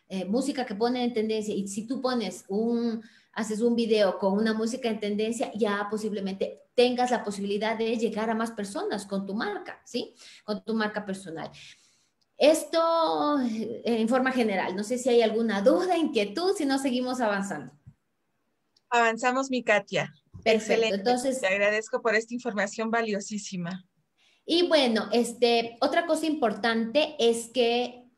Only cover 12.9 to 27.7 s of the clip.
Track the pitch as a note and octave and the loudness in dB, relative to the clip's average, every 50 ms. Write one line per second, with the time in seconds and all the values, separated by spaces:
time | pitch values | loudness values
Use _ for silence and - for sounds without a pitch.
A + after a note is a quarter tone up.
12.9 | E4 E4 D#4+ D#4+ D#4+ D4+ D4 D4 D4 C#4 B3 A#3 A3 A3 A3 - - - - A3+ | 4 2 2 2 0 0 0 2 2 2 0 0 -2 -4 -6 -6 -6 -4 -2 0
13.9 | A#3 A3 A3+ A3 C4 B3+ C4 C4 B3+ B3 A#3 G#3+ F#3+ F3+ - - F#3 G3 G#3+ - | 0 2 2 4 4 4 2 2 2 2 2 2 2 0 -2 -2 -4 -4 -4 -4
14.9 | B3+ B3 - C4 A#3+ A#3 A3+ G#3+ G#3 A3+ A#3 A3 G3 G3+ G3+ B3+ D#4+ E4+ F#4 F#4 | -4 0 2 4 6 6 6 4 2 2 0 0 2 4 4 6 4 4 4 2
15.9 | E4+ E4 D#4 - - G#3+ G3+ G3+ G3+ E4 F4 F#4+ G4+ G4 D4+ C4+ C4+ C4+ C4+ C4+ | 2 2 0 0 0 0 0 0 -2 -2 0 0 0 0 0 0 0 0 0 0
16.9 | A#3+ B3+ B3+ B3+ B3+ B3 A#3 G#3 G3+ G3 G3 G3 E3 D3 C#3 - - _ - - | -2 -2 -2 -2 -2 0 0 0 0 0 -2 -4 -6 -8 -10 -14 -16 _ -20 -20
17.9 | - _ _ _ _ _ _ _ _ _ _ _ _ _ _ _ _ _ _ - | -20 _ _ _ _ _ _ _ _ _ _ _ _ _ _ _ _ _ _ 0
18.9 | A#3+ A#3+ A#3 A3+ A3+ A3+ B3+ B3 B3 C4 C4+ C4+ B3+ B3 A#3 A3 G#3 G3+ G3+ - | 2 4 4 4 2 2 0 0 0 0 -2 -2 -2 -2 2 2 2 2 2 0
19.9 | F#3+ D3+ C3+ - - _ _ _ - - - A3 A3 G#3+ - G#3 - A3+ A3+ A3 | -2 -2 -2 -4 -8 _ _ _ -10 -2 2 2 2 2 2 2 2 2 2 2
20.9 | G3 G3 G3 A#3+ B3 B3 B3 C4+ B3 - - F#3 F#3+ G3+ G3+ G#3 G#3+ G#3+ G#3+ - | 0 0 0 0 0 2 0 -2 -2 0 0 0 2 2 2 2 2 0 -2 -2
21.9 | - A#3+ A#3+ A3+ G#3 A3+ A3+ - A#3+ A#3+ - A#3+ G3+ G#3 F#3+ G#3 - A#3 A3 A3+ | -4 -2 0 2 2 2 0 -2 -8 -8 -6 -4 -2 -2 -2 -4 -4 -4 -4 -2
22.9 | A3 A#3 A#3 G#3+ G3+ G3+ G#3 - G#3+ G3+ - - G3+ F3+ F3 E3+ F#3+ F#3 - _ | 0 0 0 0 -2 -4 -4 -6 -8 -8 -8 -8 -8 -8 -6 -6 -8 -10 -12 _
23.9 | _ _ _ _ _ _ _ _ _ _ - - D#4 F4 F4 C4+ D#4+ D4 C4 A#3+ | _ _ _ _ _ _ _ _ _ _ -4 0 2 2 2 4 4 4 4 4
24.9 | A3 G#3 F#3+ - A3+ A#3+ A#3 A#3 - - A#3+ A#3 A#3 A#3 A3+ A#3 - - - D4 | 2 0 0 0 0 0 0 0 0 2 2 4 4 4 2 -2 -4 -2 0 2
25.9 | D#4+ E4+ E4+ D#4 D#4 D#4 E4 D#4+ D4 D#4 B3+ G#3+ G3+ - - A#3 A3+ A3+ A3+ A3+ | 2 2 2 2 0 0 0 -2 0 0 0 0 0 0 -2 0 0 0 0 0
26.9 | A3+ D4 D4+ D4+ - - A#3 A#3 A3+ A#3 A#3 - - C4 A#3 A#3 | 2 2 0 0 0 0 2 2 2 0 -4 -4 0 0 2 2